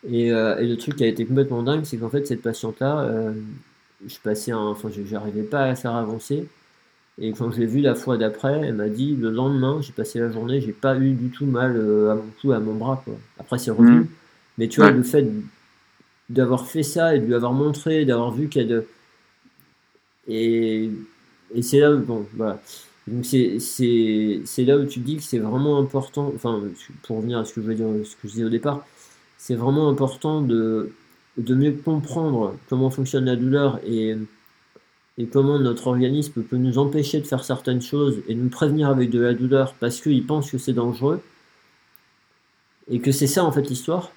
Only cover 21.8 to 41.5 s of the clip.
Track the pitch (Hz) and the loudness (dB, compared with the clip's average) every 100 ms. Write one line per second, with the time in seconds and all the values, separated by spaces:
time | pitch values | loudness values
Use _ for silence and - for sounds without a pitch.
21.8 | 147 147 117 113 101 107 110 101 - - | 6 4 2 -4 -6 -4 -4 -4 -10 -20
22.8 | - _ - 117 123 135 117 101 117 - | -20 _ -8 -6 0 2 2 0 -6 0
23.8 | 123 117 113 107 107 98 - - 123 143 | 2 4 4 2 2 -2 -4 -2 4 4
24.8 | 139 131 123 151 - 120 107 123 147 143 | 4 -4 -6 -6 -4 -4 -2 0 2 2
25.8 | 135 139 131 - 143 113 120 113 101 85 | 2 -2 -4 -4 -4 -4 -4 -2 -4 -10
26.8 | - 69 - 110 113 120 110 - 110 110 | -18 -20 -8 -6 -4 -4 -4 -6 -6 -2
27.8 | 113 107 107 - 104 107 113 117 143 143 | -2 -2 -6 -12 -12 -4 -2 0 -2 -6
28.8 | - - - _ _ _ - 123 120 143 | -8 -20 -20 _ _ _ -6 -2 2 2
29.8 | 151 135 131 131 156 156 139 117 113 110 | 2 2 0 -2 -4 -2 0 2 2 -2
30.8 | 104 - _ _ _ - 117 127 143 147 | -4 -10 _ _ _ -10 0 2 2 0
31.8 | 147 156 151 147 160 127 107 98 _ 131 | -2 -2 -2 -2 0 0 -2 -4 _ 0
32.8 | 131 131 131 139 127 123 127 139 143 117 | 0 0 -2 0 0 0 2 2 2 0
33.8 | - 113 110 110 107 _ _ _ _ - | -4 -2 -2 -4 -8 _ _ _ _ -20
34.8 | _ _ _ - 117 143 139 147 131 120 | _ _ _ -10 -2 2 4 4 2 0
35.8 | - 123 127 143 147 120 113 127 127 120 | -2 2 2 0 -2 -6 -4 -2 0 2
36.8 | 143 151 139 156 143 127 - 127 - 127 | 2 0 0 -2 -2 -6 -4 -6 -2 -2
37.8 | 123 143 143 110 95 113 123 - 156 151 | -2 0 0 0 -4 -2 -2 0 0 2
38.8 | 147 131 123 120 120 120 127 135 131 - | 2 4 2 2 2 2 2 2 2 -2
39.8 | 120 120 - 135 - 151 143 131 - 120 | -4 -2 2 2 2 -2 -2 -6 -2 -2
40.8 | 120 107 135 170 - _ _ | -2 0 -2 -2 -6 _ _